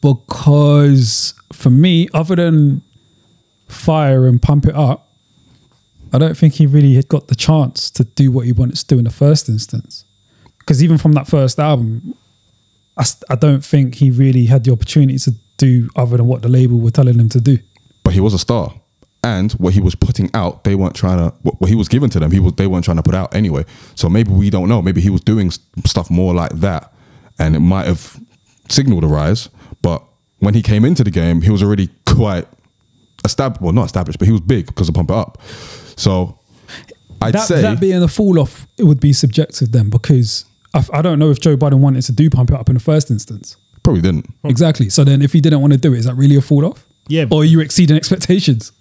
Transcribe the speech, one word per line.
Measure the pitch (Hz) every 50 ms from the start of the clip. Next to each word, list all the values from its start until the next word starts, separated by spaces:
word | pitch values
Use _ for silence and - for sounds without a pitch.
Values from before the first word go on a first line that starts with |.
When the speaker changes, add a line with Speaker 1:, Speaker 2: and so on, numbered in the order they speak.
Speaker 1:
Because | - 143 135 - _ - - - - 147 143 147 147 147 147 147 143 143 139 135 123 110 - - - - - _ _ _ -
for | - - 135
me, | 123 131 156 185 180 165 170 165 -
other | 151 160 160 190
than | 175 175 170 160 156 147 143 135 135 - _ _ _ _ _ _ _ _ _ _ _ _ _ _ _ _ _
Fire | - - - - 160 156 151 139 135 131 127
and | 127 120 120
Pump | - - 147 147 135
It | 156 151
Up, | 143 151 123 139 - _ _ _ _ _ _ _ _ _ _ _ _ _ _ _ _ _ _ _ _ - - -
I | 123
don't | 156 160 160
think | - - 156 139
he | - 160
really | 143 135 151 147 139 131
had | 127 139 _
got | - 143 - _
the | 131
chance | 113 - - 160 156 143 123 - - - -
to | _ - 123
do | 110 _ - 143 135 123
what | 131 120
he | 120 123
wanted | 101 123 123 -
to | - -
do | _ - 127
in | 120
the | 117
first | - - 143 143 156 151 - -
instance. | 113 107 - - - 117 - - - - _ _ _ _ _ _ _ _ _ _ _ _ _
'Cause | - 151 127 151
even | 170 165
from | 151 - 160 151
that | 143 135
first | - - 151 135 127 - -
album, | 151 151 151 127 120 113 110 117 175 185 - _ _ _ _ _ _ _ _ _ _ _ _ _ _ _ _
I | - 143
st-, | - - _ - -
I | 143
don't | 120 - 151 139 135 143
think | - - 147 135 127 120
he | - 143 135
really | 127 120 135 135 127 127 123
had | 113 127 135 113
the | 127 127
opportunity | 113 - - - 156 143 135 131 135
to | - - 117 107 _ _ _ _
do | 143 135 127 123 117 120 -
other | - 123 117 120
than | 120 117
what | 120 127 120 113
the | 120
label | 123 127 127 123 120 120
were | 117 113
telling | 113 - 139 127 123 117
him | 117 113
to | - 127
do. | 113 131 139 120 - _ _ _ _ _ _ _ _
Speaker 2:
But | - 87
he | 95
was | 95 110 104
a | 90
star. | - - 123 117 82 - - - _ _ _ _ _ _ _ _ -
And | 120 113 92 92 107 -
what | - 90 92 92
he | 101
was | 95 92 -
putting | - - - - - 95 87 -
out, | 113 95 87 - - _
they | 101 98
weren't | 98 95 90 -
trying | - - 92 92 90
to, | 85 82 - _ -
what, | 78 - -
what | - 90
he | 104
was | 113 101 -
giving | - 123 143 123
to | - 90
them, | 78 78
he | 85 95
was, | 92 90 -
they | - 95
weren't | 98 92 90 85
trying | - 87 82
to | 80
put | - -
out | 92 92 - -
anyway. | 98 107 95 76 69 78 - - - - - _
So | - - 85
maybe | 85 107 117 101
we | 95 95 101 101
don't | 95 98 - 98
know. | 117 117 85
Maybe | 92 92 82
he | 87 101
was | 98 90 -
doing | - 107 113 101 87
s-, | 80 - _ _ _ - -
stuff | - - - 87 -
more | 87 85 92 92 87
like | 87 85 - - 80
that, | 80 98 90 78 - - _ _ _ _ _ - _ _ _ _
and | - 80 78
it | 78
might | 78 85 95 95 -
have | - - - - - - - - _ _ _ _ _ - - _ -
signaled | - - 139 139 113 85 78
a |
rise. | 78 76 76 73 80 98 117 - - _ _ - - - _ -
But | 87 85 - _ _ _ _ _ _ _ _
when | - 101 104
he | 117 107
came | - 107 104 110
into | 135 175 147 127
the | 104
game, | 85 87 82 85 85 85 80
he | 92
was | 107 98 98
already | 202 208 196 - - _ _ _
quite | - - - 117 107 95 87 - _ _ _ _ _ _ _ _ _ _ _ _ _ _ - -
estab-, | - - - 139 135 117 -
well, | 92 87 82
not | 117 -
established, | - - 95 90 82 78 -
but | 92
he | 98 113
was | 104 82
big | 90 131 110 80
because | - - - 95 80
of | 82
Pump | - 85 73
It | 92
Up. | 110 98 - - - - - - - - - - - - - -
So | - - 104 95 92 92 - - _ _ _ _ _ _ _ - - - _ - _ _ _ - - -
I'd | 113 135
Speaker 1:
That, | 202 220 214
Speaker 2:
say | 175 156 -
Speaker 1:
that | 214 208 -
being | 180 190 190 180 180
a | 160
fall | - - 220 202 180 165
off, | 139 127 - - - _ _ -
it | 233
would | 160 151 127
be | - 143 139
subjective | - - 131 104 - 151 - - - 139 113 113
then, | 123 110 101
because | 104 117 - - 147 127 120 107 - - - _ _ _ _ _ _
I, | 156
f-, | - - -
I | 147
don't | 160 180 160 147
know | 156 156
if | 143 -
Joe | - 170 151
Budden | 131 156 147 139 135
wanted | 139 143 131 127 127
to | - 127
do | 101 151 160
Pump | - 131 127 120
It | -
Up | 131 113 -
in | 135
the | 123
first | 113 - 151 156 156 -
instance. | 123 104 - - - 101 - - - _ _ _ _ - _
Speaker 2:
Probably | - 123 90 80
didn't. | 95 90 73 - - - _ _
Speaker 1:
Exactly. | 147 131 113 165 160 151 - 120 101
So | - - 143
then | 139 139 135 143
if | 143 -
he | 170
didn't | 143 165 156 143 135
want | 143 147
to | 135
do | 127 160 131
it, | 117
is | 113
that | 127 127
really | 127 139 139 143
a | 139 135
fall | - 151 143 147
off? | 180 277 - _ _ _ _ _ -
Speaker 3:
Yeah. | 151 160 156 117
Speaker 1:
Or | 170 156
are | 151
you | 156 160 165
exceeding | 156 147 - - 180 143 151
expectations? | 151 - - - 185 - - 185 196 180 - 135 113 107 - _ _